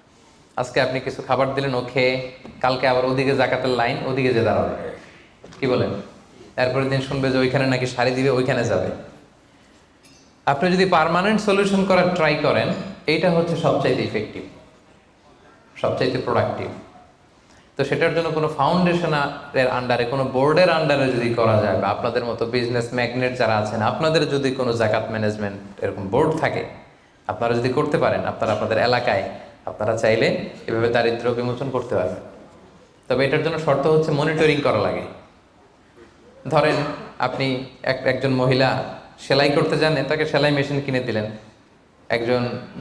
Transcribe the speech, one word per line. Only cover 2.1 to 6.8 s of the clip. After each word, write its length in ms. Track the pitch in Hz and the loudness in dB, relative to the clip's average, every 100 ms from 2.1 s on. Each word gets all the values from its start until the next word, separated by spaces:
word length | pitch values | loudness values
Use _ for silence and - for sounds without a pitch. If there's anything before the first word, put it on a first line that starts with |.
| 127 - - - - | 0 -6 -14 -20 -4
কালকে 260 | 127 127 135 | -2 2 2
আবার 180 | 127 127 | 2 2
ওদিকে 300 | 131 135 127 | 2 2 2
জাকাতের 340 | 123 127 127 | 2 0 0
লাইন, 280 | 120 120 - 135 | 0 0 -2 -4
ওদিকে 280 | 131 127 | 0 2
যেয়ে 120 | 113 104 | 2 2
দাঁড়াবে। 460 | 98 - - - - - - - _ - - | 2 -2 -4 -10 -12 -18 -20 -20 _ -20 -6
কি 80 | 131 | -2
বলেন? 220 | 123 98 98 - - - - - - | 0 0 -4 -10 -18 -20 -20 -10 -2
এরপরের 320 | 127 135 | -2 0